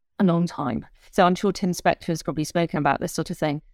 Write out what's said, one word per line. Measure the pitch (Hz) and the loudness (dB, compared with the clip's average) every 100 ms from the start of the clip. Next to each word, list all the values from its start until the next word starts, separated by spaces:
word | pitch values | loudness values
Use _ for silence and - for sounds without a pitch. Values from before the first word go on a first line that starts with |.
| _ - | _ 0
a | |
long | 190 170 170 | 2 4 0
time. | - 139 113 - _ - | -2 -4 -4 -8 _ -4
So | - 180 | 4 4
I'm | |
sure | 185 196 | 4 0
Tim | 185 185 | 0 -2
Spector | 175 180 - - | 0 0 0 -2
has | 165 | -4
probably | - 151 | -4 -4
spoken | 151 175 170 156 | -2 -2 -2 0
about | 143 - | 0 0
this | 170 | -4
sort | - 156 | -6 -6
of | 175 | -4
thing. | 156 147 - | -2 -4 -8